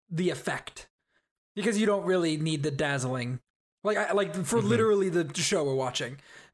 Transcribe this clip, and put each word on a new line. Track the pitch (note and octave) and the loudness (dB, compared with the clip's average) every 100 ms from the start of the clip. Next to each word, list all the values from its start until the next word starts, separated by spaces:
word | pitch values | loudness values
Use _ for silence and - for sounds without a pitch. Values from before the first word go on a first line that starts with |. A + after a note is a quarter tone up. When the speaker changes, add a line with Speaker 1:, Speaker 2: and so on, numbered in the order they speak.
| - | -8
Speaker 1:
the | E3 F3 | -2 -2
effect, | D3+ - C3+ - - - _ _ _ _ _ _ G3+ | -2 -4 -6 -8 -18 -20 _ _ _ _ _ _ -2
because | G#3 G#3 | 0 2
you | G#3+ | 2
don't | G3+ F3 | 2 2
really | F#3 E3 D#3 | 2 2 0
need | D#3+ D#3 | 0 0
the | D3 | -2
dazzling, | C#3 D3 C#3 B2+ B2+ B2 B2+ _ _ _ _ | -2 -2 0 -2 -4 -4 -6 _ _ _ _
like, | G3+ G3+ | -2 0
I, | G#3 | 0
like, | G3 F#3 F3+ | 0 0 -2
for | D3 A#3 | 0 2
Speaker 2:
Mm-hmm. | G#3 | 4
Speaker 1:
literally | A#3 A3 G3+ F#3+ | 4 4 4 2
the | E3+ D3 D#3 | 0 0 -2
show | D3 F#3+ | 0 0
we're | C#3+ | 0
watching. | C3+ B2+ - B2 C#3 - - - | 0 -2 -4 -8 -12 -20 -20 -18